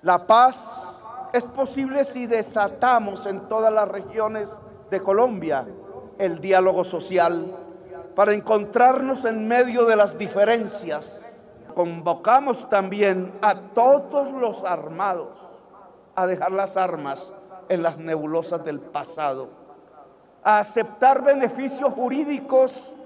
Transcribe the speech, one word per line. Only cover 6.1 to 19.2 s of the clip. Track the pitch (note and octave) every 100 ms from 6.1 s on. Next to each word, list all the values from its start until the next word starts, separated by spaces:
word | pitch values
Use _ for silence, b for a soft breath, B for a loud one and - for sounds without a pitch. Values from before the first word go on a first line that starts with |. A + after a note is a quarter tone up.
| -
el | G3 E3+
diálogo | F#3 F#3 F#3 F3
social | F#3 E3+ - F3+ E3+ F3 E3+ - - - - F#3 - -
para | G#3
encontrarnos | G#3 G3+ G#3+ G#3 A#3 B3 C4 C4+ C4 A#3
en | A3+ A3
medio | A#3+ B3 A#3+ A#3
de | A3
las | G3+ -
diferencias. | G3+ F#3+ G#3 A#3 G#3 - E3+ D3+ D#3 - - - - - - -
Convocamos | F3 E3+ D#3+ E3+ G#3 B3+ C#4+ A#3+ -
también | G3+ F#3+ G#3 G3+ F#3 F#3 -
a | G#3+ F#3+
todos | - - B3 C#4 C#4 D4 C#4
los | C4+ A#3+ F3
armados | F#3 E3+ D3+ D#3+ G3 F3+ C#3+ - - - - - - - _ -
a | F#3
dejar | F3+ E3
las | F#3+ F#3+ F#3+
armas | F#3 E3 C#3+ C#3 - - - - -
en | F3+
las | E3 D3+
nebulosas | E3 D#3+ D3+ E3 E3 E3+
del | D#3+ D3
pasado, | - D3 C#3 -